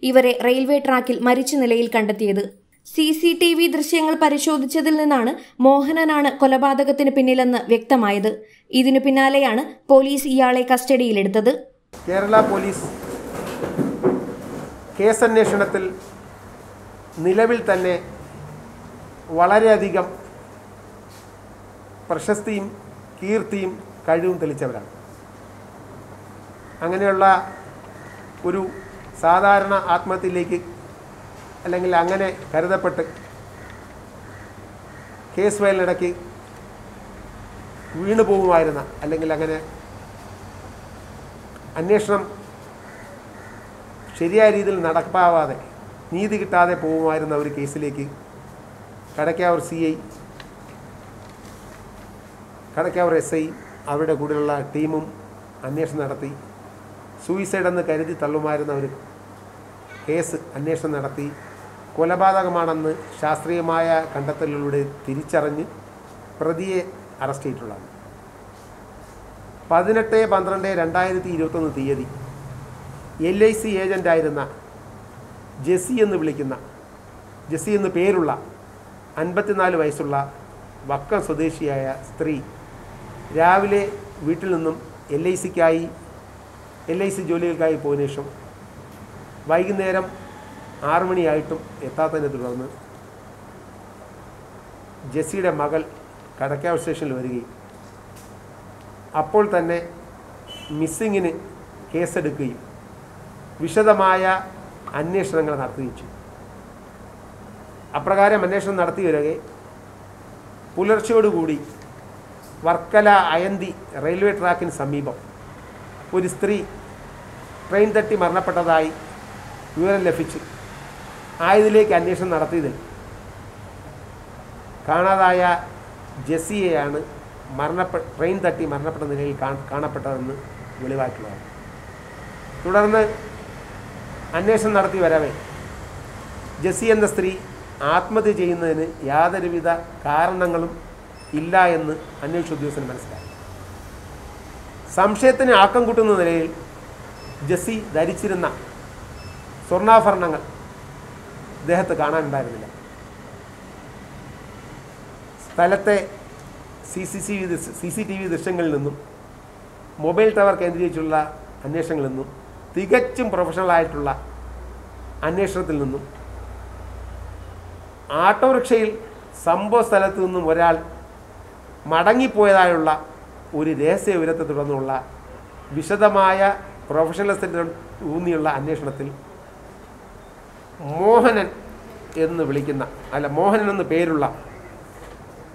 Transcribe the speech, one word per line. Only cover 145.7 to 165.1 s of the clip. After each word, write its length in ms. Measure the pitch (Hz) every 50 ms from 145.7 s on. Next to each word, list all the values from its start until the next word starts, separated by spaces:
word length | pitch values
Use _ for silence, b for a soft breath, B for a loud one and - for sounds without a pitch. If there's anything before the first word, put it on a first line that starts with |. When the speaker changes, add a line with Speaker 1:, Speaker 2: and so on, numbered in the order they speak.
| 196 247 240
Speaker 2:
കൂട്ടുന്ന 320 | 220 233 226 220 220 208 190 175
നിലയിൽ 260 | 170 170 165 165 165 165 - - - - - - - - - - - - - - - - - 143 139
ജെസ്സി 260 | 180 175 180 - 226 214 208 - -
ധരിച്ചിരുന്ന 520 | 156 160 165 170 - - 208 190 180 175 143 - - - - - - - - - - - - - - - - - - - - - - - -
സ്വർണ്ണാഭരണങ്ങൾ 720 | 175 180 202 220 226 190 - 202 196 185 180 170 156 147 - - - - - - - - - - - - - - - - - - - - - - - - - 143
ദേഹത്ത് 240 | 170 175 190 180 170 156 151
കാണാനുണ്ടായിരുന്നില്ല. 640 | 147 156 160 156 143 139 139 131 120 117 110 107 - - - - - - - - - - - - - - - - - - - - - - - - - - - - - - - - - - - - - - - - - - - - - - - - - - - - - - - -
സ്ഥലത്തെ 520 | - - - 175 175 190 196 196 214 208 196 180 - - - - - - - - - - - - - - - - - -
സി 100 | 185 185 175
സി 100 | - 202 -
സി 80 | - 208 196
വി 60 | 185 180 170
ദൃശ്യ-, 220 | 160 - - - -
സി 80 | - 180 -
സി 60 | 220 214 -
ടി 80 | 190 190
വി 60 | 190 185 165
ദൃശ്യങ്ങളിൽ 400 | 160 - 190 180 175 170 160 147
നിന്നും 200 | 139 139 143 143 - - - - - - - - - - - - - - - - - - - - - 151
മൊബൈൽ 240 | 156 170 190 220 220 214 214
ടവർ 180 | 202 202 190 - 180
കേന്ദ്രീകരിച്ചുള്ള 540 | 175 170 165 180 175 - 160 160 160 156 156 151 151 - - - - - - -
അന്വേഷണങ്ങളിൽ 420 | 139 147 170 160 165 170 151 139 135
നിന്നും 200 | 127 131 135 - - - - - - - - - -
തികച്ചും 500 | 175 190 185 - 247 240 247 - - 247 220 196
പ്രൊഫഷണലായിട്ടുള്ള 800 | 180 180 165 165 175 185 180 175 170 165 156 - 143 143 143 135 - - - - - - - - - - - - - - - - - - -